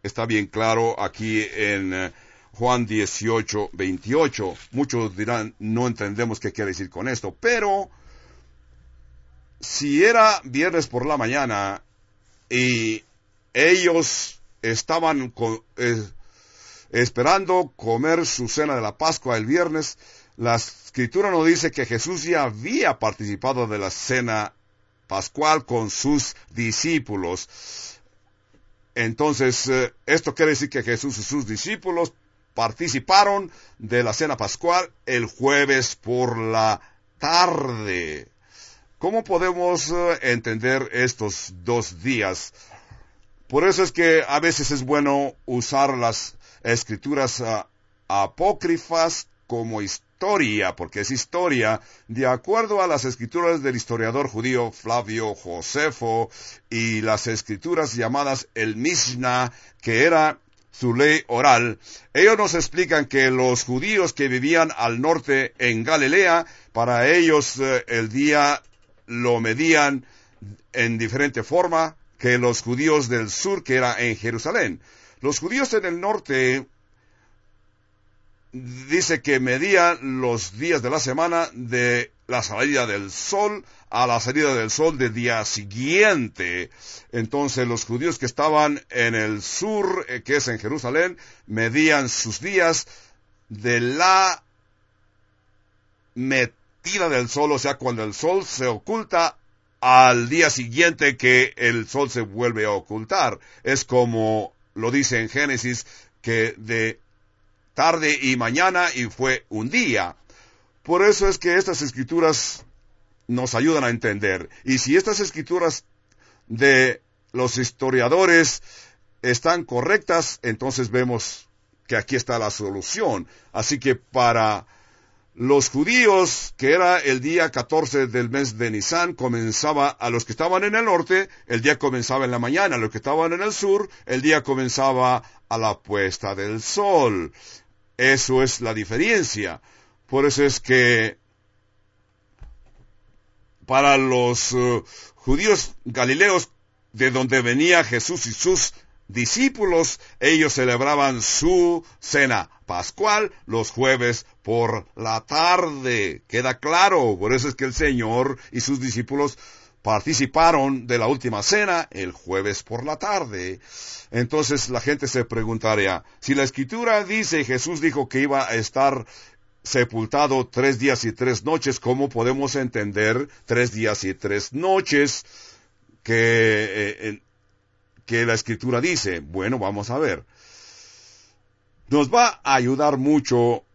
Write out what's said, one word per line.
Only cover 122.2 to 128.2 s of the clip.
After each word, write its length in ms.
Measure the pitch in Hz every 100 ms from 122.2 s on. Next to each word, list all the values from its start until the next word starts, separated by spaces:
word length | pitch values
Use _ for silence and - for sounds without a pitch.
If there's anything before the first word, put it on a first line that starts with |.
| - 117
la 100 | 107
solución. 800 | - 101 98 - 208 190 101 - - _
Así 260 | 107 120 143
que 160 | 135
para 720 | 123 _ 131 120 117 110 104 - _ _ _ _ _ _
los 340 | - 123 143 131
judíos, 840 | 135 165 247 226 190 180 - - -
que 160 | 135
era 240 | 170 180 180
el 240 | 143 131
día 300 | 139 170 160
catorce 560 | 127 120 156 143 139 127
del 220 | 120